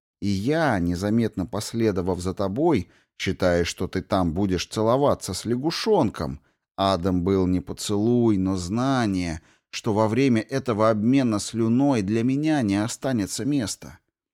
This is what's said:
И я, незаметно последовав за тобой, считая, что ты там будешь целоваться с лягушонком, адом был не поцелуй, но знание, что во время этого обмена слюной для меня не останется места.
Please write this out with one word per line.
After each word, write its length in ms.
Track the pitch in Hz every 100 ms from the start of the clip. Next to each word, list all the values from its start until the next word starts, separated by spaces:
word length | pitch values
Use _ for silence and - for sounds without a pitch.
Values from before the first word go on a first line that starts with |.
| _ _
И 60 | 101
я, 500 | 98 107 156 156 104
незаметно 680 | 87 87 104 113 113 - -
последовав 720 | 98 - 113 113 95 90 90
за 140 | 87
тобой, 560 | 90 98 104 170 135 90 _ _ -
считая, 460 | - 90 92 87
что 240 | 85 - 90
ты 140 | 95
там 320 | - 98 90
будешь 340 | 80 101 90 -
целоваться 640 | - 110 127 143 92 -
с 120 | 92 104
лягушонком, 960 | 120 151 - - 208 110 - 78 69 _ _ _ -
адом 480 | 98 95 92 90
был 240 | 87 95 92
не 140 | 92
поцелуй, 760 | 87 85 - 101 110 120 117 101
но 200 | 92 95
знание, 840 | 87 110 131 135 113 95 87 78 - _ _
что 240 | - -
во 160 | 104 110
время 320 | 113 139 113
этого 480 | - 135 - 104 110
обмена 500 | 107 110 139 123 104
слюной 600 | - 113 113 120 143 127
для 220 | 98 113
меня 380 | 120 135 156 151
не 220 | 110 98
останется 640 | 110 - 135 123 92 - 117
места. 540 | 143 101 - 76 69 _ _ _